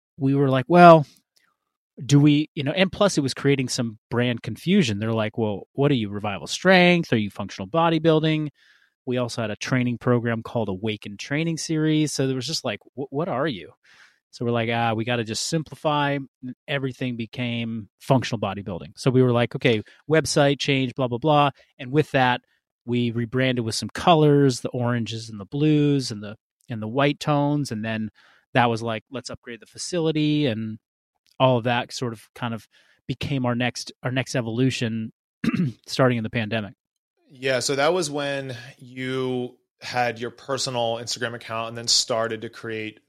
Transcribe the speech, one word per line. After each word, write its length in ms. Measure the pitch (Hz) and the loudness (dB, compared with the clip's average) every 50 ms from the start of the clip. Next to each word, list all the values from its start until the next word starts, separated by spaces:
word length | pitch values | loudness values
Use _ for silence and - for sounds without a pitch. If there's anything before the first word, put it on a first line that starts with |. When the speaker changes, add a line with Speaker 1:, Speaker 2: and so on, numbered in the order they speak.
| _ _ _ | _ _ _
Speaker 1:
we 180 | - 139 135 139 | -4 0 0 2
were 140 | 139 143 135 | 2 2 2
like, 180 | 131 131 127 - | 2 0 2 4
"Well, 380 | 170 175 175 170 165 160 147 - - _ _ _ _ _ _ _ _ _ _ _ _ _ _ _ _ - - | 8 10 12 12 12 10 8 2 -8 _ _ _ _ _ _ _ _ _ _ _ _ _ _ _ _ -10 -2
do 160 | 113 143 143 | 4 4 6
we," 300 | 143 151 147 143 156 - - | 6 6 6 4 2 -2 -4
you 80 | - 131 | -6 -4
know, 80 | 135 | -2
and 220 | - - 190 185 - | 0 0 0 0 2
plus 260 | - 208 196 - 160 | 2 2 2 2 2
it 40 | 139 | -2
was 120 | 127 - | -2 -2
creating 340 | - - 139 139 135 127 117 | 0 2 2 2 2 0 -2
some 300 | - - 123 117 107 - _ - | -2 -4 -4 -4 -6 -10 _ -6
brand 320 | - 117 120 123 120 113 - | -2 0 0 0 -2 -4 -6
confusion. 580 | 117 104 - - 165 190 208 156 113 101 101 | -10 -10 -6 -2 2 2 4 4 2 0 -2
They're 120 | 110 113 113 | -2 -2 -2
like, 240 | 113 107 107 - | -2 -2 -2 -2
"Well, 300 | - 110 107 101 90 - _ - | -2 -2 -2 -2 -6 -10 _ -4
what 180 | 139 139 147 | 0 2 2
are 40 | 143 | 2
you, 140 | 120 107 98 | 2 0 -2
Revival 380 | 101 104 104 104 98 85 - | -4 -6 -6 -6 -6 -6 -8
Strength? 680 | - - - - 185 190 180 180 175 175 170 160 - 117 | -8 -8 -2 2 4 6 6 6 6 4 2 2 0 0
Are 60 | 113 | 0
you 120 | 104 98 | 0 -2
functional 380 | - - 101 92 - - 98 95 | -6 -8 -10 -10 -10 -12 -10 -4
bodybuilding?" 800 | 139 165 165 165 165 156 156 165 156 156 156 160 156 156 151 147 - _ _ _ _ _ _ _ _ _ - 131 | 0 0 2 2 2 2 4 4 4 4 2 0 0 -2 -2 -6 -10 _ _ _ _ _ _ _ _ _ -8 -4
We 80 | 123 | -4
also 240 | 127 123 113 - - | -4 -4 -4 -4 -6
had 100 | 113 107 | -6 -6
a 60 | 104 | -6
training 400 | - - - 135 127 123 123 120 | -8 -4 -2 0 0 0 0 -2
program 460 | 110 - 127 123 120 113 120 117 113 110 | -2 0 2 2 2 2 0 -4 -4 -6
called 260 | - - 120 110 98 | -6 -4 -4 -2 -4
Awaken 480 | 95 92 107 110 107 104 - 107 104 | -4 -6 -4 -6 -6 -6 -8 -12 -14
Training 400 | - - - 143 151 165 170 165 | -12 -10 -6 -4 -4 -2 -2 -4
Series. 560 | 156 - - 160 156 156 156 156 156 151 143 - | -4 -4 -4 -2 0 2 2 2 2 2 0 0
So 140 | - 135 | -2 -2
there 100 | 135 131 | -2 -2
was 100 | 131 120 | -4 -4
just 160 | 135 - - - | -6 -6 -6 -6
like, 160 | 127 104 - _ - - | -6 -8 -8 _ -16 -12
"Wh-, 160 | - 143 - | -12 -10 -8
what 160 | 135 143 170 | -6 -6 -4
are 200 | 196 139 120 143 | -4 -2 -2 -2
you?" 260 | 165 120 87 76 - - _ _ _ _ _ - _ _ _ _ _ | -4 -4 -6 -10 -16 -20 _ _ _ _ _ -20 _ _ _ _ _
So 140 | - - 123 | -12 -6 -4
we're 60 | 120 | -2
like, 180 | 120 117 113 117 | 0 0 0 0
"Ah, 220 | 117 120 117 113 110 | 0 0 0 0 0
we 140 | 110 110 | 0 -2
gotta 180 | 120 120 117 110 | -2 -2 -2 -2
just 240 | 107 110 - - - | -4 -4 -6 -4 -2
simplify." 680 | 165 165 147 - - - - 156 147 147 143 143 143 143 135 - _ _ - | -2 -4 -4 -4 -8 -4 -2 0 0 2 2 0 0 -2 -6 -8 _ _ -14
And 120 | 127 123 _ _ - | -14 -14 _ _ -6
everything 480 | 147 139 135 131 123 - 135 127 120 | -6 -4 -4 -4 -6 -4 -4 -4 -4
became 720 | 113 113 - - - 123 120 117 117 117 113 113 113 104 - _ _ | -4 -8 -8 -6 -6 -6 -4 -4 -4 -4 -6 -6 -8 -10 -12 _ _
functional 380 | - - 143 123 - - 123 104 | 0 2 2 2 2 0 -4 -4
bodybuilding. 540 | 107 98 95 101 98 104 90 82 - 78 - | -4 -4 -6 -6 -8 -8 -8 -8 -10 -12 -10
So 140 | - - 139 | -4 -2 2
we 120 | 120 127 127 | 4 4 4
were 100 | 127 120 | 4 4
like, 240 | 117 120 - - | 2 0 0 -2
"Okay, 260 | 135 - 131 113 107 - _ - _ _ - | 0 2 2 2 2 -2 _ -14 _ _ 0
website 500 | 156 160 143 - - 156 143 143 143 131 | 2 2 2 2 2 2 4 4 2 0
change, 340 | - - 139 135 131 123 - | 0 -2 0 0 0 -2 -2
blah, 140 | - 131 120 | -4 -4 -4
blah, 80 | 120 | -2
blah." 360 | 120 147 156 147 147 143 139 - _ _ _ _ - | -2 0 2 4 4 4 2 0 _ _ _ _ -16
And 120 | 139 123 | -10 -2
with 200 | 135 156 143 - | 0 0 0 2
that, 320 | - 135 127 123 123 - _ _ _ _ _ _ _ _ - | 2 2 4 4 2 0 _ _ _ _ _ _ _ _ -6
we 260 | 120 120 123 120 117 | -2 0 0 0 0
rebranded 540 | 110 117 120 113 - 127 131 131 127 123 113 | 0 -2 -4 -2 0 0 0 0 0 0 -2
with 100 | 113 - | -4 -4
some 140 | - 113 104 | -6 -6 -8
colors, 720 | - - - 180 175 156 151 147 143 143 143 135 120 - | -6 0 4 4 6 6 6 6 6 6 6 4 2 0
the 80 | - - | -4 -8
oranges 640 | - 123 120 120 120 120 113 104 113 113 113 113 | -4 -2 -2 0 0 -2 -2 -4 -8 -10 -10 -12
and 100 | 107 104 | -12 -14
the 60 | 98 | -12
blues 640 | - - 143 151 156 151 147 147 147 143 139 127 120 | -8 -4 0 2 4 4 4 4 4 2 0 0 -4
and 120 | 120 104 107 | -6 -8 -10
the, 140 | 101 107 - _ _ _ _ _ - | -12 -14 -16 _ _ _ _ _ -10
and 140 | 120 110 107 | -8 -8 -6
the 60 | 107 | -4
white 300 | 117 139 139 147 147 - | 0 2 2 2 0 -2
tones. 540 | - 151 147 143 143 143 147 147 139 - 117 | -2 0 0 2 2 2 0 0 -2 -4 -6
And 100 | 107 107 | -6 -6
then 280 | 113 110 110 110 104 - _ _ _ _ _ _ _ - | -4 -4 -4 -6 -6 -8 _ _ _ _ _ _ _ 0
that 160 | 131 123 120 | 2 2 2
was 140 | 113 110 117 | 2 0 -2
like, 220 | 117 110 110 - _ | -4 -6 -6 -8 _
"Let's 200 | - 120 - - | -12 -12 -12 -12
upgrade 300 | 120 - - 127 117 107 | -16 -16 -16 -16 -18 -18
the 60 | - | -18
facility." 760 | - - 120 - - 180 175 160 160 151 151 151 151 151 147 147 | -20 -16 -14 -10 -6 -4 -2 -2 0 0 0 0 2 2 2 2
And 340 | 127 107 110 110 110 107 113 _ _ _ _ _ _ _ _ _ _ _ - | 0 0 -2 -4 -8 -10 -12 _ _ _ _ _ _ _ _ _ _ _ 2
all 160 | 135 131 127 | 4 4 4
of 80 | 120 110 | 4 2
that 300 | 123 120 123 - - - | 0 -2 -2 -2 -6 -8
sort 180 | - 131 117 113 | -8 -6 -8 -8
of 160 | 110 - _ - | -10 -16 _ -14
kind 180 | - 127 117 113 | -8 -8 -6 -8
of 160 | 107 - _ _ _ _ _ _ _ _ | -8 -12 _ _ _ _ _ _ _ _
became 400 | - 131 - - 143 143 135 123 | -8 -8 -6 -4 -4 -2 -2 0
our 80 | 120 120 | 0 0
next, 360 | 117 123 120 - - - - - _ - | 0 0 -2 -2 -6 -12 -14 -14 _ -8
our 80 | 127 123 | -4 -4
next 240 | 135 120 - - | -4 -4 -2 -4
evolution 760 | 135 113 113 110 117 131 131 117 - 123 113 113 113 110 113 - _ _ _ _ _ - | -4 -4 -4 -2 0 0 0 0 0 -4 -4 -4 -6 -8 -10 -12 _ _ _ _ _ -4
<clears throat> 420 | - - - 180 127 107 _ _ | -2 0 0 -2 -2 -4 _ _
starting 320 | - - - 135 123 123 117 | -6 0 2 2 4 2 0
in 60 | 110 | -2
the 40 | 107 | -4
pandemic. 460 | - 120 110 107 113 110 104 98 - _ _ _ _ _ _ _ _ _ _ _ | -4 -4 -4 -2 -4 -4 -6 -6 -12 _ _ _ _ _ _ _ _ _ _ _
Speaker 2:
Yeah. 300 | 160 123 131 135 131 123 | -14 -6 -2 -2 0 0
So 160 | - - 143 | 0 0 0
that 160 | 135 139 156 175 | 2 2 2 2
was 180 | 190 170 147 | 2 0 -2
when 460 | 143 147 143 143 139 139 135 135 123 117 120 135 - - | -4 -4 -4 -4 -4 -4 -6 -8 -10 -12 -14 -18 -20 -20
you 800 | 135 123 127 131 131 127 131 131 131 127 127 123 123 123 - _ _ _ _ _ | -20 -18 -12 -8 -6 -4 -4 -2 -2 -2 -2 -4 -4 -6 -10 _ _ _ _ _
had 380 | - - - 123 123 120 113 110 | -12 -6 -2 -2 -2 -2 -2 -6
your 120 | 123 117 | -10 -12
personal 680 | - - - - 139 127 - 135 127 120 120 113 117 | -12 -12 -10 -8 -6 -6 -4 -4 -4 -2 -2 -2 -2
Instagram 380 | 117 120 113 - 113 120 117 120 | -4 -6 -8 -8 -6 -6 -8 -8
account 340 | 117 - - 113 113 113 113 | -10 -12 -8 -8 -6 -6 -8
and 100 | 117 117 | -8 -8
then 80 | 117 | -4
started 560 | 117 - - - - 123 113 113 113 113 110 113 | -2 0 0 0 0 0 -2 -2 -2 -4 -6 -10
to 60 | 110 | -12
create 520 | - - - 117 110 110 107 107 110 _ _ | -14 -12 -12 -10 -8 -8 -8 -10 -12 _ _